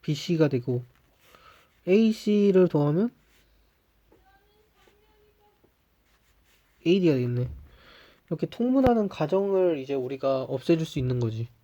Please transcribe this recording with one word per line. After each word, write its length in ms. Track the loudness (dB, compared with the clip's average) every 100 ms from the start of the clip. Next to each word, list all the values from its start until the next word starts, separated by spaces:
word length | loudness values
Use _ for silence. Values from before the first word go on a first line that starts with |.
비씨가 460 | -6 -6 -2 0 2
되고, 360 | 0 -4 -6 -6 _ _ _ _ -20 -20 _ _ _ 0
에이씨를 800 | 4 4 0 0 2 4 4 4
더하면 440 | 4 2 0 -2 _ _ _ _ _ _ _ _ _ _ _ _ _ _ _ _ _ _ _ _ _ _ _ _ _ _ _ _ _ _ _ _ _ _ _ _ _
에이디가 300 | 0 2 4
되겠네. 360 | 2 0 -2 -4 -8 -20 -20 -20 -20 -20 _ _
이렇게 200 | -8 -8
통분하는 600 | -4 0 2 2 2 -2
과정을 720 | -4 -2 0 0 0 0 0
이제 160 | -4
우리가 500 | -6 -4 -4 -2 -2
없애줄 440 | -4 -8 0 0 0
수 100 | -4
있는 220 | -4 -2
거지. 300 | -2 -4 -10 _